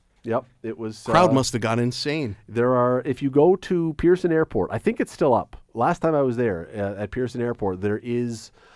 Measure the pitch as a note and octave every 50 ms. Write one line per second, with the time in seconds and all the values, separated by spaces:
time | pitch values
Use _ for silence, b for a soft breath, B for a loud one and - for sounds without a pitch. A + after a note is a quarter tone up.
0 | _ _ _ _ _ A#2+ A2 B2 C3 - _ _ - A2+ A2+ - A2+ A2 A2 -
1 | - A#2+ C3+ D#3+ F3+ E3+ C3+ C3 B2+ - - A#2 G#2 A2 A2+ A#2+ A#2+ B2 B2 -
2 | - D3 C#3+ D#3+ D3 A2 G2 - _ - G#2 A2+ A#2+ B2 B2+ B2 B2 B2 B2+ B2+
3 | - D#3 B2+ - C#3+ C#3 C3 C#3+ D3 F3 F#3+ F#3+ - - F#3 F3 E3 E3 D3+ -
4 | - E3+ F3+ F3+ - F3 D#3+ D#3+ D#3+ - - A2 F2+ - - A2 - A#3 A#3 -
5 | A#3+ - - - F3+ D3 A#2+ G#2 - - - - - _ _ A2+ A#2+ D3+ F3 -
6 | - E3 D#3+ D3 C#3 C3 A#2+ A#2 B2 A2+ F#2+ E2 E2 - - G#2 G2+ G2 G2+ F#2+
7 | G#2 G2 - A#2+ B2+ A#2+ - B2 A#2+ A#2+ A#2 - G#2+ G2 F#2 F#2 F#2+ G#2 G#2 A#2
8 | - A#2+ A#2+ A#2+ A#2+ A#2+ A#2 A2 - - b b b b b